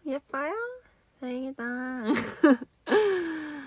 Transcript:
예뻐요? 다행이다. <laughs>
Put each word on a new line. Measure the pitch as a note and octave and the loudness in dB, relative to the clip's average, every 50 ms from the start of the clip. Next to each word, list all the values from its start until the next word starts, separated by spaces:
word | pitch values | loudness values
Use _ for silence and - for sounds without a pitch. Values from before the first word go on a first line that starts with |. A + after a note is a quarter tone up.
| E4+ | -8
예뻐요? | D4+ C4 C#4+ - _ - C4+ C#4+ D4+ G4 A4 A#4 B4 B4+ B4+ - _ _ _ _ _ _ - | -6 -6 -6 -8 _ -6 -6 -4 -4 -4 -6 -6 -8 -10 -12 -18 _ _ _ _ _ _ -12
다행이다. | C4 B3 B3 B3+ C4 C4+ C4+ - A#3 A#3+ B3 B3 B3+ B3+ - - A3+ | -10 -8 -6 -6 -6 -8 -8 -8 -8 -6 -6 -6 -6 -6 -6 -4 -2
<laughs> | G#3+ - - - - - - - D4 C4 - - - _ _ - - - G#4+ G#4+ G4+ F#4+ F4+ F4 E4 D#4+ D#4 D#4 D4+ D4 C#4+ C#4 | 0 0 0 -2 -4 0 6 8 8 8 6 4 -8 _ _ -2 2 4 4 4 4 2 0 -2 -4 -6 -8 -8 -10 -10 -12 -14